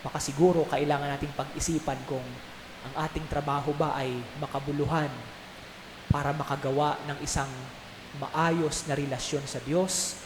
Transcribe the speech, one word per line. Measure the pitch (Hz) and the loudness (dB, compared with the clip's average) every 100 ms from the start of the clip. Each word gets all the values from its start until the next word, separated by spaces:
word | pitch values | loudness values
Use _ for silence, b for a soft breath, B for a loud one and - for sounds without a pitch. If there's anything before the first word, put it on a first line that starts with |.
baka | 135 151 | -4 -2
siguro | - 143 180 170 151 | -2 6 8 8 4
kailangan | 139 147 143 143 139 | 2 4 4 2 0
nating | 147 139 | -2 -2
pag-isipan | 135 151 - 160 147 135 131 | -4 -2 0 0 0 -4 -2
kung | 135 123 123 - - - - 123 | -4 -4 -10 -12 -14 -14 -12 -8
ang | 135 156 | -2 -2
ating | - 156 | -2 -2
trabaho | 143 147 143 143 147 | -2 0 0 0 2
ba | 160 143 | 2 2
ay | 131 123 120 147 | 0 -2 -6 -8
makabuluhan | 147 139 139 143 139 160 147 - - - - - - - - - - | -4 -4 -2 0 2 2 0 -2 -10 -14 -14 -16 -16 -16 -16 -16 2
para | 143 143 | 4 4
makagawa | 151 143 143 139 135 147 143 147 | 0 0 0 2 4 4 2 -4
ng | 143 | -4
isang | 143 - 139 127 131 - - - - 143 | -2 0 0 -4 -10 -12 -14 -16 -12 -8
maayos | 135 - 165 165 156 - - | -4 2 4 4 2 0 -2
na | 139 | 0
relasyon | 143 127 - 147 139 | 0 -2 -2 -2 -2
sa | - | -6
Diyos | 123 165 185 - - - | 2 2 4 2 0 -4